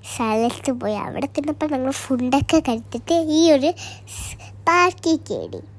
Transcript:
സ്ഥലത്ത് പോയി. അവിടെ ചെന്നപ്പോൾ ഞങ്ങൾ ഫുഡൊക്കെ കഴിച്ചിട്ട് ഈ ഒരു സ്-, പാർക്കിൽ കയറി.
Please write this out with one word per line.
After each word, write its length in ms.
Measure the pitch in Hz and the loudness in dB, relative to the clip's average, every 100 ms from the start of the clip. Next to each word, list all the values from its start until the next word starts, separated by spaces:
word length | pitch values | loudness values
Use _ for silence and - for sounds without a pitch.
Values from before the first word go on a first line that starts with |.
| - | -12
സ്ഥലത്ത് 580 | - 226 220 233 - - | -4 0 2 0 -2 -4
പോയി. 220 | 247 208 | -4 -4
അവിടെ 320 | 208 - - 277 | -4 -6 -6 -4
ചെന്നപ്പോൾ 440 | - 294 302 302 | -4 -4 -4 -2
ഞങ്ങൾ 200 | 277 262 | -2 -2
ഫുഡൊക്കെ 720 | 277 - 254 254 269 - 320 302 | -4 -2 -2 2 0 4 2 2
കഴിച്ചിട്ട് 460 | 226 233 240 - | -4 -4 -10 0
ഈ 360 | 330 311 311 330 | 0 4 4 6
ഒരു 200 | 285 285 | 6 4
സ്-, 680 | 359 - - - - - - - - - | -2 -10 -16 -16 -12 -12 -14 -18 -4 2
പാർക്കിൽ 480 | 349 359 359 330 320 | 4 4 2 0 0
കയറി. 440 | - 147 82 90 - | 0 -6 -6 -10 -14